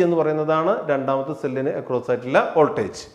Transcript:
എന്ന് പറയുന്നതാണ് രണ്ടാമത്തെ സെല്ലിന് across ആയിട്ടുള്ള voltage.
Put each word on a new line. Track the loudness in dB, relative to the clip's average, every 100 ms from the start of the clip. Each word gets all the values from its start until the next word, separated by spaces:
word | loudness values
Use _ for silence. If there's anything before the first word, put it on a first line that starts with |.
| 2
എന്ന് | 2
പറയുന്നതാണ് | 2 0 0 2 2 0 0
രണ്ടാമത്തെ | -2 0 -2 -2 -6
സെല്ലിന് | -4 -2 -4 -4
across | -2 -4 0
ആയിട്ടുള്ള | -2 0 0 2 4
voltage. | 4 2 -4 -6 -16